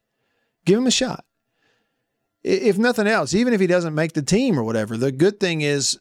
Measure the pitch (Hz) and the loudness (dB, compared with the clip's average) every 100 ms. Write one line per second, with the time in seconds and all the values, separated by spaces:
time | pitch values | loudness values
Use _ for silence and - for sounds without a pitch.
0 | _ _ _ _ _ _ - 214 254 - | _ _ _ _ _ _ 0 2 2 0
1 | 254 - - _ _ _ _ _ _ _ | -2 -6 -14 _ _ _ _ _ _ _
2 | _ _ _ _ - 190 214 190 240 233 | _ _ _ _ -2 0 2 2 0 0
3 | 208 220 143 185 247 214 185 180 170 151 | 0 0 0 0 2 2 2 0 0 -2
4 | 160 156 135 196 262 151 110 113 107 113 | -2 -4 0 0 2 0 0 -2 -4 -2
5 | 135 131 185 202 185 160 147 143 135 - | -2 2 0 0 -2 -2 -2 -2 -2 -6